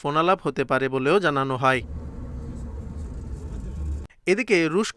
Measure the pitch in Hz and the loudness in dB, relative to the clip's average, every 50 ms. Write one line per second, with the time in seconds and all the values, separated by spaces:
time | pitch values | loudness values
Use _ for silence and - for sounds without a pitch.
0 | - 143 147 156 165 175 190 185 - 156 135 - 135 120 139 131 135 131 131 135 | -4 0 2 2 4 4 2 2 2 -2 -2 0 0 2 2 2 2 2 0 2
1 | 131 139 170 202 180 160 143 139 135 135 131 123 135 131 131 123 - - - - | 4 4 4 4 4 4 2 2 0 0 0 2 4 4 4 4 0 -4 -8 -10
2 | - - - - - - - - - - - - - - - - - - - - | -10 -10 -10 -10 -10 -10 -10 -10 -10 -10 -10 -10 -10 -10 -10 -10 -10 -10 -8 -8
3 | - - - - - - - - - - - - - - - - - - 76 - | -8 -8 -8 -8 -8 -8 -8 -8 -8 -8 -8 -8 -8 -8 -6 -6 -4 -4 -4 -4
4 | - - - - _ 180 185 202 254 - 202 175 165 156 156 190 220 - - | -6 -10 -16 -8 _ 0 2 2 4 2 4 4 4 4 2 0 0 0 0